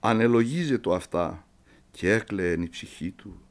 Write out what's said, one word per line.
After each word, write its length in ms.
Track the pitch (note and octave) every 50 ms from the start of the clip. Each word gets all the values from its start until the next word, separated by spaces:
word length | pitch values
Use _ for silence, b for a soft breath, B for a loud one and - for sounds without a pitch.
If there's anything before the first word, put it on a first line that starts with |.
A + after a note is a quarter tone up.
Ανελογίζετο 920 | - A2+ A2+ A2 A2+ A#2 A#2 A#2 A#2 A#2 C#3 E3+ F3 D#3 C3+ A2+ - - F2
αυτά 540 | F#2 - - - E2+ F2 D#2+ E2 E2 - _ _ _ b b b b b _
και 220 | _ - - F2+ G#2
έκλαιεν 500 | A2+ - - G#2 G2 F#2 F2 E2+ E2 E2+
η 60 | E2
ψυχή 420 | - - - - - - - F2+
του. 300 | F#2 - - G#2 F2+ E2+ - _